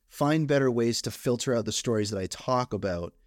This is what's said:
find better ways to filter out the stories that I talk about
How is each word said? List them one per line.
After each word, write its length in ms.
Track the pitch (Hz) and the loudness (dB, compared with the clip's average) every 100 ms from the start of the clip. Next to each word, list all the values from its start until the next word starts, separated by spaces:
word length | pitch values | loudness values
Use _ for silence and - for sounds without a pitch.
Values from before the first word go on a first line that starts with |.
| _ | _
find 400 | - 147 160 147 | -2 2 2 2
better 220 | 143 135 | 4 4
ways 320 | 120 117 113 | 4 2 0
to 80 | - | -4
filter 440 | - 135 120 - | -4 -2 0 0
out 100 | 117 | 0
the 80 | 104 | 0
stories 380 | - - 110 104 | -2 0 0 0
that 80 | 101 | -2
I 80 | 92 | -6
talk 460 | - - 127 127 | -6 -2 0 0
about 420 | 107 104 87 87 - | -4 -4 -4 -6 -12